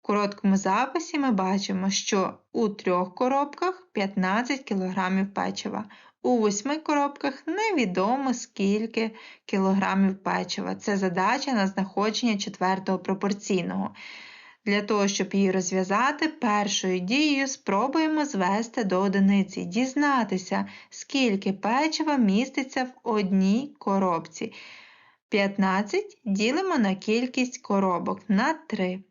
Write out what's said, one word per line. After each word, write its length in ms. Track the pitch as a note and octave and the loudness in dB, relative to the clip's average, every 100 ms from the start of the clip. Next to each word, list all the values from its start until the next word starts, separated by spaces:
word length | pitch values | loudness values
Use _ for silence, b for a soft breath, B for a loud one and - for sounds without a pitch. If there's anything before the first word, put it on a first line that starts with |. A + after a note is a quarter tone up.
В 60 | - | 0
короткому 500 | G3+ G3+ G3+ G3+ G3 | 0 0 0 2 2
записі 600 | G3 G3 C4+ E4+ D#4+ D#4 | 2 0 0 -2 -4 -2
ми 120 | C4+ | 0
бачимо, 600 | G3+ F#3 G3 G3 F#3+ F#3+ | 2 2 0 -2 -2 0
що 480 | G3 - G3+ F#3 - _ | -2 0 0 0 -4 _
у 160 | - A3 | -2 -2
трьох 460 | G#3 - F3+ F#3 | -2 0 0 0
коробках 760 | - B3+ C#4 C#4+ C#4+ F4+ F#4 - | -2 0 2 0 -2 -4 -4 -8
п'ятнадцять 720 | - G3 G3 F#3 G#3 B3 C4+ | -4 -2 0 0 0 0 -4
кілограмів 720 | C4 G3 F#3 F#3 F#3 F#3+ F#3+ | -2 -4 -2 -2 0 0 0
печива. 500 | - F#3+ G3 G3+ G3 G#3+ B B B | -2 -4 -4 -6 -8 -8 B B B
У 160 | B3 B3 | 0 4
восьми 380 | G#3+ G3 C4+ D#4 | 2 0 -4 -6
коробках 680 | D#4 D4 C#4+ C#4+ C#4+ C#4 - | 0 0 0 -2 -6 -6 -6
невідомо, 880 | F4+ A4 F4+ G#3+ F#3 G3 C4 C4+ | -2 0 2 0 0 0 0 0
скільки 760 | A#3+ - - G3 G#3 A3+ A3+ A3 A3 B B - | -4 -6 -4 0 0 -2 -4 -4 -6 B B -4
кілограмів 760 | G3+ F#3+ G3 F#3+ G3 G3 F#3+ | 0 2 2 2 2 2 2
печива. 520 | - F3+ F#3 - F#3 | -2 -2 -2 -4 -6
Це 220 | F#3+ - G3+ | -6 -2 0
задача 560 | F#3 F3 F#3+ B3+ C#4 | 0 0 0 0 0
на 140 | A#3+ F#3+ | 0 0
знаходження 720 | G3 F#3+ - G#3 A3 A#3+ G#3 | 0 -4 0 -2 0 0 0
четвертого 600 | - - F#3 F#3+ G3 F#3 | -4 -2 0 0 -2 -2
пропорційного. 960 | F#3 F#3+ G3+ G3 - F#3+ E3+ F#3 F#3+ B B B B B B B | -2 -2 -2 -4 -2 -2 0 -4 -6 B B B B B B B
Для 180 | - G3+ | -2 -2
того, 260 | G#3 G#3+ G3 | 0 0 2
щоб 260 | G3+ F#3+ | 0 -2
її 160 | G3 G3 | 2 4
розв'язати, 800 | F#3 F3+ F#3+ F#3 G3 C4 D4 D#4+ | 2 0 -2 0 2 0 0 -2
першою 680 | - A#3+ G#3 G#3 - F#3+ F#3 | 0 0 2 0 0 0 -2
дією 500 | F3+ C4 D4+ C#4 C4+ | 0 2 2 2 -2
спробуємо 760 | - - G3+ B3+ D#4+ D#4+ D#4 | -4 -2 0 2 0 0 0
звести 600 | D4 G3+ F3+ G3+ A3+ - | -2 0 0 0 -2 -2
до 160 | G#3 F#3 | 0 2
одиниці, 640 | G3 G3 G3 G3+ F#3+ - | 2 4 6 4 2 -4
дізнатися, 1040 | F3 F#3+ C4 C4 D4 C4+ A3 F#3 - G3 G3 B B | -4 -2 0 2 2 2 0 -2 -2 -4 -4 B B
скільки 640 | - - C#4 B3+ G3 G3 | -20 -4 0 2 2 -2
печива 640 | G3 G#3+ B3+ D#4 D#4 D#4 C#4 | -2 0 2 2 0 0 4
міститься 680 | G#3+ G3 C4 - C4 - | 4 4 0 -4 -4 -4
в 80 | B3+ - | -4 -6
одній 720 | - G#3+ F#3+ F#3+ F#3+ G#3+ C#4+ - | -2 0 2 4 4 2 0 -6
коробці. 720 | - G3 F#3 E3 E3 - - B B B B B B B _ | 0 2 2 0 -4 -10 -10 B B B B B B B _
П'ятнадцять 920 | G#3 G3 G3 F#3+ F#3+ G#3 F4+ G#4 - | 0 2 2 2 2 0 -4 -4 -10
ділимо 540 | A3+ G3 A3 D4+ F#4+ D#4+ | -2 0 2 2 0 2
на 160 | G#3 | 2
кількість 640 | F#3+ - A3 B3+ B3+ B3 - | 0 0 0 0 -2 -2 -4
коробок, 640 | - G3+ F#3+ F3 F#3 F#3+ - | -2 2 2 0 -2 -6 0
на 260 | G3 C4 | 2 2
три. 500 | D#4+ - G#3 F3+ F#3 - | -2 -4 -2 -2 -4 -12